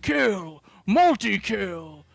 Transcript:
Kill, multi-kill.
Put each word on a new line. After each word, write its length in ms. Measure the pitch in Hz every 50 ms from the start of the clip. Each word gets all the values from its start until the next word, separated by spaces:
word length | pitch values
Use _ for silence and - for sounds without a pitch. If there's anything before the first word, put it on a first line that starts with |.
Kill, 600 | - - 294 294 269 240 208 190 170 160 156 147 _ _ _ - _
multi-kill. 1160 | - 208 320 359 349 302 - - 226 202 196 - - 226 208 196 185 175 165 160 160 156 151 147 _